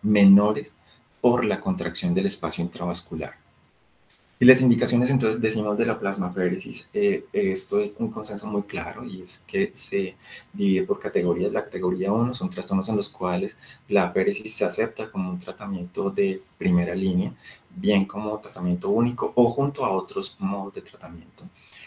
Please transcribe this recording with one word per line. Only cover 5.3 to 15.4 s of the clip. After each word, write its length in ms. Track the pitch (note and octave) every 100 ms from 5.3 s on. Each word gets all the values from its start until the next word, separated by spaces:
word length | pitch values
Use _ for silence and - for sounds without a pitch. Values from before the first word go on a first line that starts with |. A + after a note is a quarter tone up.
| A2
decimos 380 | A2 A2 G#2+ G#2
de 80 | A#2
la 120 | G#2+
plasmaféresis, 920 | G2+ G2 F2+ F#2 F2+ F#2 - - -
eh, 320 | G#2 G2+ F#2+ -
esto 480 | G2 G2 F#2 - G2+
es 140 | G#2 -
un 120 | A2+
consenso 380 | A2 G#2+ G2+ G#2
muy 160 | G#2
claro, 400 | G2+ G2+ - F#2+
y 180 | B2 F#2
es 160 | F2+ - -
que 240 | G2 G2
se 420 | - - G2 F#2+ - - - -
divide 300 | G2+ G2 F#2+
por 160 | F#2 G2+
categorías. 540 | G#2 G2 F2 F2 F#2
La 120 | -
categoría 480 | - F2+ F2+ F#2 F#2+
uno 220 | G#2+ A#2+
son 160 | B2 F#2
trastornos 380 | F#2 F#2 G2 F#2+
en 80 | G#2+
los 120 | G2
cuales 480 | - F#2 F2+ G2 - - - -
la 160 | G2+
aféresis 480 | F2+ G2 F#2+ G2 G#2+
se 120 | -
acepta 440 | F#2 F#2+ A2+ - G#2+
como 220 | F#2+ F#2
un 80 |
tratamiento 720 | F2+